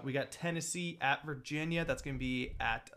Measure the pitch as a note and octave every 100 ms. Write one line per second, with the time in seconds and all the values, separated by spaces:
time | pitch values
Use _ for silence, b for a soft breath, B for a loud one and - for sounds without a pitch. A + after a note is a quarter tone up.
0 | C3+ C3+ - - E3+ E3 D#3+ F3+ F3 E3+
1 | C3+ C#3+ D#3 C3 - D3+ D#3+ E3 E3 C3
2 | - C3 B2+ B2+ B2 - A#2 A#2 -